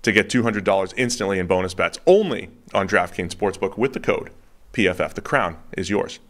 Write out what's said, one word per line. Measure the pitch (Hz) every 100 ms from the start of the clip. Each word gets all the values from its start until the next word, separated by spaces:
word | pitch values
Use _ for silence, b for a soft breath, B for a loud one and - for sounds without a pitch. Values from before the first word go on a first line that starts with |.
to | -
get | 104 104
two | 127
hundred | 113 104
dollars | 98 98 95 -
instantly | 123 120 98 98
in | 90
bonus | 92 92 -
bets, | 87 - -
only | 196 202 117 95 - -
on | 104 95
DraftKings | 101 87 - 87 -
Sportsbook | 101 - 95 98
with | 135
the | -
code | - - - - - - -
P | - 95
F | 90
F. | 76
The | -
crown | - 139 92 80 - -
is | 90
yours. | 101 - -